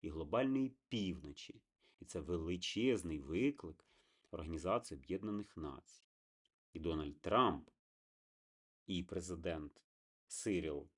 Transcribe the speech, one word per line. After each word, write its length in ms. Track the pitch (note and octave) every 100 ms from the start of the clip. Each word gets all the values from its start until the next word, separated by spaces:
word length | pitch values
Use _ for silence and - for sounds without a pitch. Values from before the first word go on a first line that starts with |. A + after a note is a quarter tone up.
і 80 | E2
глобальної 640 | D#2 D2+ A2 C3 C3+ C3 - _
півночі. 720 | A#2+ F#2+ E2 D2+ C#2+ - A2+ _ _ _ _
І 60 | F2
це 140 | F2
величезний 1000 | D2+ F2 E2 F2+ F2+ - B2 A2+ E2 D#2
виклик 680 | C#2 E2+ C3+ C#3+ E2+ D#2 _ _ _ _ _
Організації 680 | E2 D#2+ D#2+ E2+ A2+ - D2
Об'єднаних 600 | C#2 F#2 G#2+ G#2 G2+ -
Націй. 460 | D2+ C2+ - - _ _ _ _ _ _ _
І 60 | E2
Дональд 420 | D#2+ D#2 D2 D2
Трамп, 480 | - G#2+ B2 D2+ - _ _ _ _ _ _ _ _ _ _ _ -
і 160 | F#2
президент 800 | - F#2+ E2+ E2+ E2+ D#2+ D2+ - _ _ _ _ _
Сиріл 600 | - - F#2 D#2 D2 C#2+